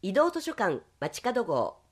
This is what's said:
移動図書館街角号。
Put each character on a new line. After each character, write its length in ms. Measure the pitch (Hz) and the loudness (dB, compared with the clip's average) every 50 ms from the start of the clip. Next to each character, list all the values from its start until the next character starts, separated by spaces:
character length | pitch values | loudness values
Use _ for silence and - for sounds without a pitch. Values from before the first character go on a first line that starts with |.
| - | -4
移 100 | 190 185 | 2 4
動 200 | 277 302 349 339 | 4 4 4 2
図 80 | 330 | -2
書 120 | 320 330 - | -6 -6 -4
館 280 | - 220 185 147 117 - _ _ _ | -2 0 0 0 -2 -6 _ _ _
街 240 | 139 151 - - - | -8 -6 -6 -4 -4
角 220 | 240 240 247 233 | -2 0 0 0
号。 360 | 175 156 127 110 - - - _ _ | 0 0 0 0 -2 -4 -10 _ _